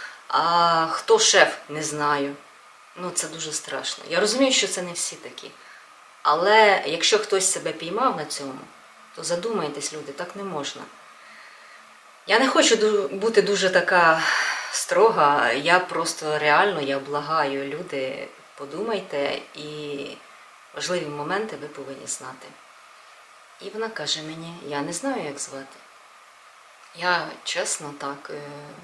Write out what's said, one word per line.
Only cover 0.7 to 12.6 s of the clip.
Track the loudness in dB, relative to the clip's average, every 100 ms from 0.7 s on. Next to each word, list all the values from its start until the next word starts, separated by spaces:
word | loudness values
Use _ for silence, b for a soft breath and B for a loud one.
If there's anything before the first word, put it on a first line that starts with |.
| 4 2
хто | 0 4 6
шеф?» | 8 8 6 4 -8
«Не | -8
знаю». | -6 -2 0 0 -2 -6 -16 -20 -20 -20 -20 -12
Ну, | -8
це | -6 -6
дуже | -6 -8
страшно. | -8 -8 -8 -8 -8 -4
Я | 0
розумію, | 0 2 2
що | 2 0
це | -2
не | -6
всі | -6 -6 -8
такі. | -16 -18 -18 -20 B B B B -20 -4
Але | 0 2 6 8 8 6 2
якщо | 0 2 2
хтось | 2 0 2
себе | 0 -4
піймав | -6 -6 0 0 0
на | -4
цьому, | -8 -10 -12 -16 -20 -20 -20 -20 -10
то |
задумайтесь, | -4 -2 -2 -2 -2 -4 -8
люди, | -8 -10
так | -10 -10 -10
не |
можна. | -8 -6 -8 -10 -14 -20 -20 -20 B B B B B B B -20 -20 -12 2
Я | 4
не | 4
хочу | 4